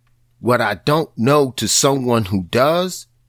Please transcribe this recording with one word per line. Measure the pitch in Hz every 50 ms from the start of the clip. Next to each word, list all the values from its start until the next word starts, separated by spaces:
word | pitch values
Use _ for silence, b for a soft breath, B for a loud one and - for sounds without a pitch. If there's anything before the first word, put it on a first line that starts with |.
| _ _ _ _ _ _ _ _
what | - 107 123 120
I | 113 104 104
don't | 90 - - 147 160 156 - _
know | - 110 123 143 151 147 131 117
to | - 113 101
someone | - - - 139 139 139 127 123 120 113 107
who | 92 104 98 90
does, | 85 - 117 131 147 165 175 180 185 180 - - _ _ _ _